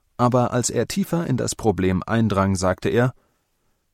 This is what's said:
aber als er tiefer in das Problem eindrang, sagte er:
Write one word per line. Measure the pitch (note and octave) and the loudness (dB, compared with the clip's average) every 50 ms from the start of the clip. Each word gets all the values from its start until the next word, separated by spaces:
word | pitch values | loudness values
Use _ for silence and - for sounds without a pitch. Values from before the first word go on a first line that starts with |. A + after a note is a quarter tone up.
| _ _ _ - | _ _ _ -2
aber | A#2+ B2 A#2+ B2 A#2+ G#2+ - | 0 2 2 2 0 0 0
als | B2 A#2+ - | -2 -2 -2
er | - A#2 A2+ | -2 -2 -2
tiefer | - - G3 G3 - - E3+ E3+ | -2 -2 -4 -4 -2 -2 -4 -2
in | - C3 A2+ | -2 -2 -2
das | A2 A2 - | -2 -4 -4
Problem | - - A2 F2+ F#2 F#2 F#2 F#2 F2+ - | -2 0 0 2 2 2 0 0 0 -2
eindrang, | - A2 A2+ A2+ G#2+ G2 F#2+ G2 G2 G2 | -2 0 0 2 2 2 2 2 0 0
sagte | F2 F#2 F#2 F#2 - - - | 0 0 0 -2 0 -2 0
er: | - A#2 A#2+ B2+ - _ _ _ _ _ _ _ _ _ _ _ _ _ _ _ | 2 2 2 0 0 _ _ _ _ _ _ _ _ _ _ _ _ _ _ _